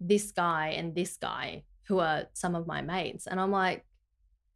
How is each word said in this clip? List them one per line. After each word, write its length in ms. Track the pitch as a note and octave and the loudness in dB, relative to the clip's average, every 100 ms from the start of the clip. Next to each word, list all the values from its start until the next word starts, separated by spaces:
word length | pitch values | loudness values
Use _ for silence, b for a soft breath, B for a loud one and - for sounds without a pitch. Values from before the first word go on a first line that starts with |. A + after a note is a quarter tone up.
this 300 | F3 G#3 G#3 | 4 4 4
guy 360 | - F3 D#3+ D#3 | 0 2 2 0
and 240 | D#3 E3 | -2 -2
this 220 | D#3+ F3 - | -2 -2 -4
guy, 480 | - A#2 C3 - - - | -6 -4 -6 -10 -14 -12
who 160 | - F#3 | 0 2
are 280 | E3 D3+ - | 2 2 -2
some 200 | - F3+ | -4 -2
of 140 | E3+ E3 | 0 -2
my 140 | D3 | -4
mates." 440 | C#3 F#3 D#3+ F3 - | -2 -2 -2 -6 -4
And 120 | F#3 | 0
I'm 120 | F#3+ | 2
like, 340 | G3 F#3 - - _ _ _ _ _ _ | 2 2 0 -8 _ _ _ _ _ _